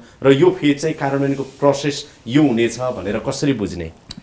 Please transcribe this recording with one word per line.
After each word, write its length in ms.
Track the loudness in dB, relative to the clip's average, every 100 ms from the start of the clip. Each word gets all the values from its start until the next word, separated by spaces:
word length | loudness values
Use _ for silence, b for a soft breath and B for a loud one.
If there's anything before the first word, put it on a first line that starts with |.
| B B
र 100 | 4
यो 180 | 6 4
फेज 300 | 4 0 0
चाहिँ 160 | -2 -4
कार्यान्वयनको 460 | -2 0 0 -2
प्रोसेस 640 | -6 0 0 2 -2 -6 -10 B -2
यो 160 | 2
हुनेछ 380 | 4 2 0 -2
भनेर 380 | -6 -6 -4 -4
कसरी 340 | -4 -4 -2
बुझ्ने? 400 | -2 -4 -6 -10 -14 -20 -14